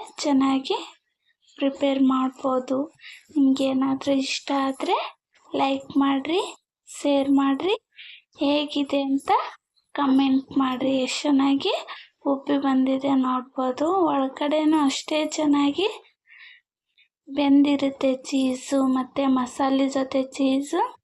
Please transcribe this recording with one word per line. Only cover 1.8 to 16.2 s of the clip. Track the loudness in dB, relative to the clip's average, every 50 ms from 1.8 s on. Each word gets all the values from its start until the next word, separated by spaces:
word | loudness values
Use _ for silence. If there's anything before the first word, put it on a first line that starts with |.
| -2 0 2 2
ಮಾಡ್ಬೋದು. | 2 2 2 2 0 -2 -4 -4 -2 -2 -2 -2 -2 -2 -4 -4 -4 -6 -12 _ -20 -20 -20 -20 _ -4
ನಿಮ್ಗೇನಾದ್ರೂ | 0 2 4 4 4 2 0 0 0 0 0 0 -2 -2 -2 0 0
ಇಷ್ಟ | 0 0 -2 -6 -6 -4 -4 -2 -2
ಆದ್ರೆ | -2 -2 -4 -4 -2 -2 -2 -2 -4 -8 -12 _ _ _ _ _ _ -8
ಲೈಕ್ | -4 -2 -2 -2 -2 -4 -6 -2 0
ಮಾಡ್ರಿ, | 2 2 2 0 0 -2 -2 -2 -2 -2 -4 -10 -18 _ _ _ _ _ -20
ಶೇರ್ | -10 -4 -2 0 2 2 2 2
ಮಾಡ್ರಿ, | 2 4 4 2 0 0 0 -2 -2 -4 -6 _ _ -20 -20 -20 -20 -20 _ _ _ -4
ಹೇಗಿದೆ | -2 0 0 0 -2 -2 -4 -4 -2 -2 -2 -2
ಅಂತ | 0 0 -2 -2 0 0 0 0 0 -4 -10 -18 _ _ _ _ _ _ -4
ಕಾಮೆಂಟ್ | 0 2 2 4 4 4 4 2 0 0 -2 -2 -2
ಮಾಡ್ರಿ. | 0 0 -2 -2 -2 0 0 0
ಎಷ್ಟು | -2 -2 -4 -4
ಚೆನ್ನಾಗಿ | 0 2 2 4 4 2 2 0 0 -2 -2 -4 -6 -12 -16 -18 -20 -20 _ _ -4
ಉಬ್ಬಿ | -4 -4 -2 -2 -2 -2 0
ಬಂದಿದೆ | 0 0 2 2 2 2 0 0 0 0 2 2
ನೋಡ್ಬೋದು. | 2 0 0 -2 -4 -6 _ -4 -2 -2 -2 -2 -2 0 2 2 2
ಒಳಗಡೆನೂ | 2 2 0 -2 -2 -4 -4 -2 -2 0 2 2 2 4 4 2
ಅಷ್ಟೇ | 2 0 -2 -4 -4 -2 -2 -2 -2
ಚೆನ್ನಾಗಿ | -2 -2 0 2 2 4 2 2 2 0 -2 -2 -4 -8 -14 _ _ _